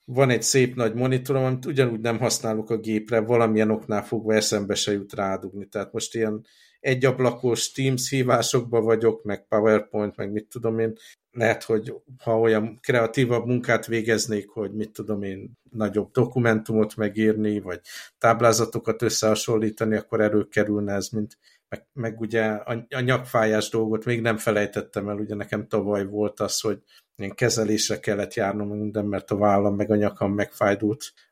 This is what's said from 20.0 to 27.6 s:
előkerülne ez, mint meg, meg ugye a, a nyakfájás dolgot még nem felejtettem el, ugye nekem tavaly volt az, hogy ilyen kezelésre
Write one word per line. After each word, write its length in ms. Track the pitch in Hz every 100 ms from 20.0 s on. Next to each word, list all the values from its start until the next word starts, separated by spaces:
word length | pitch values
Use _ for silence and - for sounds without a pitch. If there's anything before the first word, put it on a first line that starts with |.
| - 110
előkerülne 720 | 104 104 - 107 104 104 101
ez, 160 | 101 95
mint 300 | 110 107 _ _ _ _
meg, 180 | 110 _
meg 280 | 139 113 107
ugye 220 | 110 113
a, 420 | 110 107 - 117 -
a 100 | 131
nyakfájás 680 | 127 127 - 120 110 107 104
dolgot 360 | 113 110 107
még 160 | 120 117
nem 160 | 113 107
felejtettem 720 | - 104 101 107 - 104 101
el, 80 | 104
ugye 180 | 107
nekem 340 | 104 - 110 -
tavaly 380 | 110 98 104 98
volt 340 | 104 104 -
az, 200 | 104 -
hogy 180 | 110 104 _ _ _ -
ilyen 180 | 98
kezelésre 680 | - 120 117